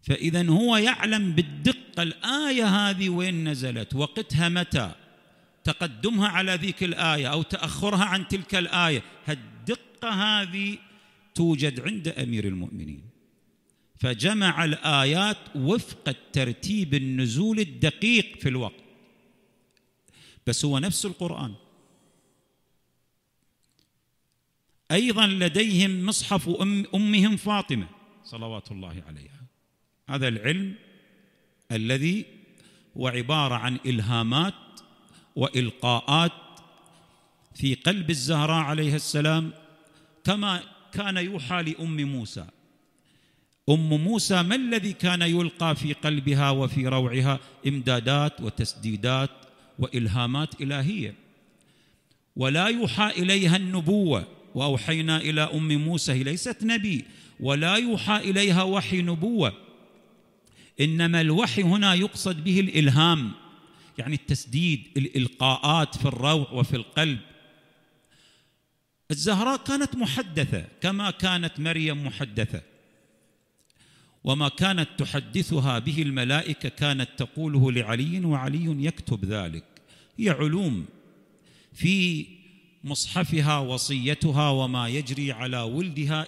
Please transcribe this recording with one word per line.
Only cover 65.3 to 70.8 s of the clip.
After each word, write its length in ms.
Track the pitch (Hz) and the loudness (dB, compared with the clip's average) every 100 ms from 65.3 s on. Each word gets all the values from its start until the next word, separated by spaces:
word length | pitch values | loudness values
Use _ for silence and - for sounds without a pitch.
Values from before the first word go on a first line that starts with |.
| - 131 131 143 160 151 - | 0 0 2 2 2 2 0
في 80 | |
الروع 460 | 143 123 139 160 139 | -2 0 2 2 0
وفي 240 | 123 - 127 | 0 0 0
القلب. 420 | 110 - 156 120 - - - _ _ _ _ _ _ _ _ _ _ _ _ _ _ _ _ | -2 0 0 -2 -8 -20 -20 _ _ _ _ _ _ _ _ _ _ _ _ _ _ _ _
الزهراء 460 | 147 165 196 240 262 | -2 0 2 0 -2
كانت 400 | - 277 277 247 | -2 -2 -2 -2
محدثة 720 | 226 185 196 156 135 95 80 - | -2 -2 -4 -2 -2 -2 -6 -6